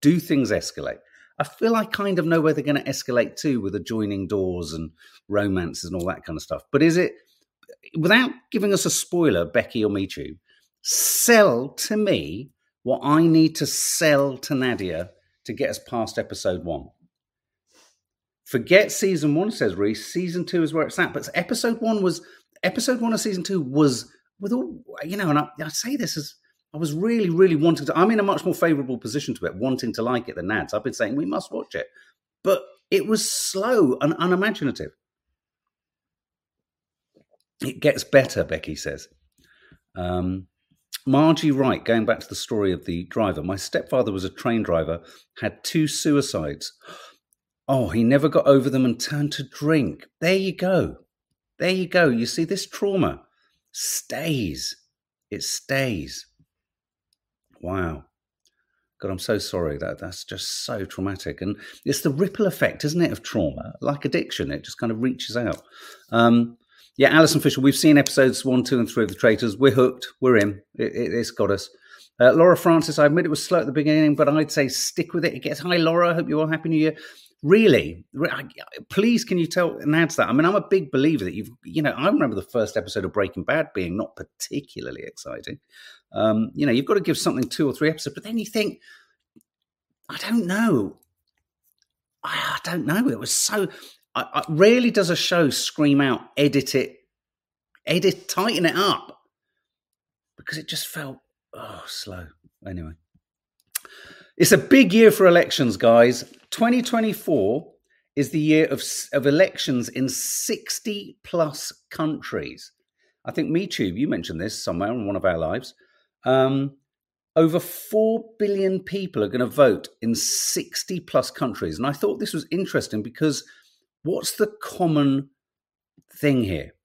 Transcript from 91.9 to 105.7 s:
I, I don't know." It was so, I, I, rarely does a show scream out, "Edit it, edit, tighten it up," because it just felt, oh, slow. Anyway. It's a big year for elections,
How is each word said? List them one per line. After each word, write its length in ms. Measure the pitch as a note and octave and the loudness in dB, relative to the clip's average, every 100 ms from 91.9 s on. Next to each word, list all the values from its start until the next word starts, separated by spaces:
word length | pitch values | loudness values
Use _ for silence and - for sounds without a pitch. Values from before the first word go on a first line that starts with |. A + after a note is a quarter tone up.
| _ _ _ - | _ _ _ -10
I, 320 | - - - | -6 -4 -6
I 20 | - | -6
don't 200 | E3+ C#3+ | -6 -2
know." 220 | F3+ B3+ | 0 0
It 120 | - | -2
was 120 | - | -4
so, 380 | - - G#3+ F#3+ - - _ _ - | -2 -2 -2 -4 -6 -20 _ _ -8
I, 100 | - | -4
I, 100 | D3+ - | -4 -4
rarely 420 | D#3 G3+ A#3+ A#3+ | 6 6 8 4
does 180 | G#3+ F3 | 2 0
a 60 | E3+ | 0
show 340 | - F3 D#3 | 0 2 2
scream 520 | A#2 - - D3 C#3 | 2 -6 2 4 4
out, 180 | C#3 B2 - - | 4 0 -4 0
"Edit 400 | C#3+ C#3 C3+ C3+ | 2 2 0 -2
it, 220 | - - _ _ _ _ _ _ _ _ - | -2 -8 _ _ _ _ _ _ _ _ -2
edit, 420 | E3+ F#3 - - | 2 2 0 -6
tighten 380 | - G3+ F#3 E3+ | -4 -2 0 -2
it 100 | D3 | 0
up," 420 | G3 - - - _ _ _ _ _ _ _ _ _ _ _ _ | 0 -2 -6 -20 _ _ _ _ _ _ _ _ _ _ _ _
because 220 | - D#3 | -12 -12
it 100 | - | -8
just 200 | D#3+ - | -10 -8
felt, 320 | - C#3+ C3 _ _ _ | -10 -12 -14 _ _ _
oh, 300 | - - - - | -18 -16 -16 -14
slow. 400 | - - F2+ E2 _ _ _ - | -14 -12 -12 -14 _ _ _ -12
Anyway. 240 | F2+ D#2+ D#2+ _ _ _ _ _ _ _ - - - - - - - | -10 -10 -14 _ _ _ _ _ _ _ -14 -14 -20 -20 -20 -20 0
It's 160 | E3 | 4
a 60 | F3+ | 4
big 360 | - C4+ A3 | 6 6 8
year 180 | G3+ A3 | 8 8
for 140 | G#3 F#3+ | 8 6
elections, 520 | F3 - - B2+ | 6 4 0 0